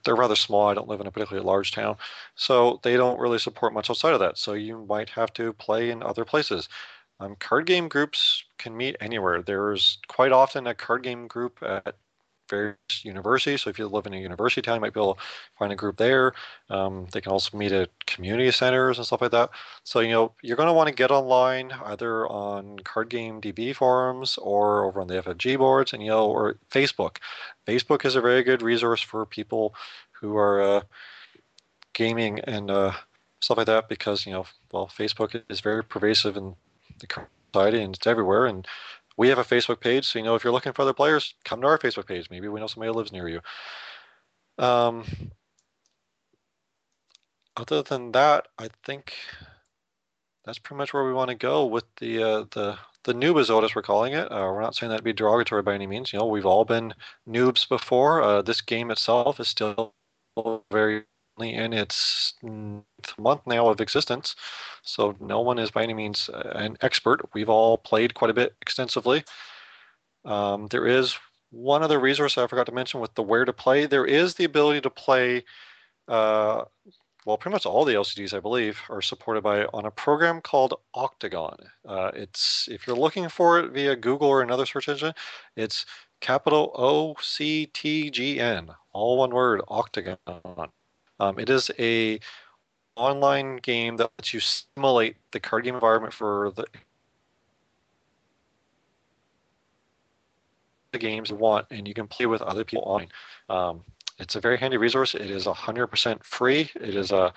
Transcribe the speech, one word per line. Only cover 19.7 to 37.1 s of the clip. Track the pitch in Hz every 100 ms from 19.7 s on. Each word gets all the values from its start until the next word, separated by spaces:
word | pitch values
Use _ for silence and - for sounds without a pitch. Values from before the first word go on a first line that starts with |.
| -
So, | - 120
you | 113
know, | 113 113 -
you're | 117 120
gonna | 165
wanna | 165 156
get | 123 127
online | 139 131 127 127 131 131 131 104
either | 104 120 113 113
on | 104 101 101 101 101
Card | - 113 113
Game | 120 113 110
D | 104
B | 95 123
forums | 135 127 127 127 127 131 -
or | - 101 104 104 98
over | 98
on | 90
the | 92
F | 92
F | 85
G | 127 135
boards, | 135 135 131
and, | 117
you | 107
know, | 110 107
or | - 107 - _
Facebook. | 135 139 - 87 - - - - - -
Facebook | 120 - 147 139
is | 131
a |
very | 120 127
good | 123 127
resource | 117 120 120 113
for | - 110 110
people | - 107 113 107 - - - -
who | - 104 107
are, | 101 101
uh, | 98 101 98 - - - - _ _ _ _ _ -
gaming | - 113 113 110 107
and, | - 107 101
uh, | 98 98 92 - _ _ _
stuff | - 113
like | 107
that, | 110 110
because, | 107 - 101 101
you |
know, | 95 95 - _
well, | 92 98
Facebook | - 107 - 110 117 113
is | 98
very | 107 110
pervasive | 110 - 104 110 104 98
in | 95 92 _ _ _ -
the |
current | -